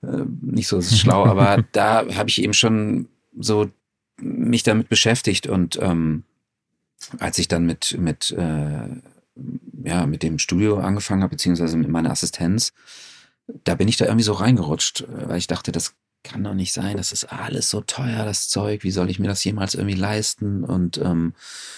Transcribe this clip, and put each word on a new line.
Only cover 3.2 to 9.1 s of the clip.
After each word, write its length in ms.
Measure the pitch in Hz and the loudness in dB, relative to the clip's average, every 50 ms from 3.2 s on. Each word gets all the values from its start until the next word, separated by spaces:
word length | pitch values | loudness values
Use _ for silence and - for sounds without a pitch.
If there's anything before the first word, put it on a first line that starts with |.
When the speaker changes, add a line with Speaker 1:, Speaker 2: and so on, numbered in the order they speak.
| _ _ - | _ _ -14
Speaker 1:
so 340 | 120 110 110 107 104 104 98 - _ _ _ _ _ _ _ _ - | -6 0 2 2 2 2 0 -4 _ _ _ _ _ _ _ _ -10
mich 420 | - - - - - 120 120 113 | -8 -6 -4 -2 0 2 2 2
damit 260 | - 113 107 110 113 - | 4 4 4 4 2 2
beschäftigt 580 | 117 - - 113 113 - - 104 95 - - | 2 4 4 4 2 2 2 0 -2 0 -2
und, 320 | - 98 92 90 85 - - | 0 2 2 2 0 0 -2
ähm, 440 | - 92 85 82 80 78 76 78 - _ _ _ _ _ _ _ _ _ _ _ _ _ _ _ - - - - | 0 0 2 2 2 0 0 -2 -4 _ _ _ _ _ _ _ _ _ _ _ _ _ _ _ -16 -16 -8 -6
als 200 | 92 87 - - | -4 -2 -2 -2
ich 100 | 85 - | 0 0
dann 160 | 87 85 85 | 2 2 2
mit, 320 | 85 80 - - - - - | 0 0 -2 -4 -4 -2 -2
mit, 320 | 87 80 76 - - - | -2 -2 -2 -2 -4 -4
äh, 560 | - - 87 80 78 76 73 76 73 69 55 - - - - - | -2 -2 -2 -2 -2 -2 -2 -4 -4 -6 -8 -8 -10 -12 -14 -20